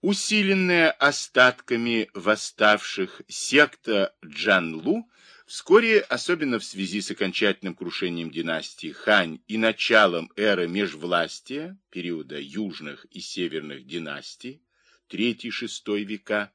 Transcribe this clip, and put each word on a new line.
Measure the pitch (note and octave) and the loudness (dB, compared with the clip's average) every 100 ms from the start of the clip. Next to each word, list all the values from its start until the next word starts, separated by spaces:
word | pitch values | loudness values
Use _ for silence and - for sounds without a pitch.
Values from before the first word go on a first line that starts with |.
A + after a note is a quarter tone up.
Усиленная | F3+ G3+ - G#3+ G3 F#3+ F#3 F3 E3 | 0 0 0 2 4 2 4 4 4
остатками | - C#3+ C#3+ - - B2+ - - A#2 A#2 A#2 - | 4 2 2 -2 6 6 6 -4 -2 0 0 -2
восставших | G2 F2+ G#2+ - - G#2+ G#2 - - F#2 - - | -4 0 0 -2 2 4 4 0 -6 -6 -8 -16
секта | - - C#3 D3 - - G#2 F#2+ _ D#2+ | -10 2 4 4 2 -2 0 0 _ -20
Джан | C#2+ G#2+ F#2+ E2+ D#2+ | -4 2 2 2 -6
Лу | F2 G#3+ A3+ _ _ - _ | -2 -2 -4 _ _ -20 _
вскоре, | - - G3+ A#3 G#3+ | -18 6 6 8 2
особенно | - B2+ - F3 D3 A#2 | 2 -6 -2 -2 -2 -4
в | |
связи | - G2 F#2+ G2+ | -6 -8 -4 -4
с | F#2+ | -6
окончательным | G2 F#2+ - G#2 F#2+ F#2+ E2 | -4 -4 0 0 0 -6 -8
крушением | F2 - F#2 F2 E2 | -10 -6 -6 -6 -8
династии | D#2 E2 D#2+ D2+ - D#2+ | -8 -6 -6 -8 -14 -14
Хань | C#2+ - G#2 E2+ D#2+ _ | -8 2 2 2 -8 _
и | G#2+ | -2
началом | A2+ G#2+ - A2+ G2+ E2+ E2+ - | 0 0 4 6 6 2 -6 -2
эры | G#2+ F#2+ E2+ | 0 0 0
межвластия, | F#2 G2 D#2 E2+ F2 E2 - - C3+ E3 G3 _ | -2 -4 -4 -2 0 0 -6 -12 -12 -12 -16 _
периода | - F2 E2 C#2 D2 | -10 -8 -8 -8 -12
южных | C#2+ D#2 G#2 D#2 D2+ C#2 - | -10 -6 -6 -8 -14 -16 -18
и | F#2+ | -16
северных | - - F2 D#2+ D2 C#2 B1+ | -12 -6 -4 -4 -8 -14 -10
династий, | E2+ D#2 C#2+ - - B2 C#3 _ _ _ _ _ | -10 -10 -12 -14 -16 -16 -18 _ _ _ _ _
третий | - A#2 - A#2 | -4 -2 -2 -8
шестой | - A#2 - - G#2 | -8 -8 -10 -6 -6
века | G2+ G#2+ - G#2 G2+ | -4 -10 -4 -4 -4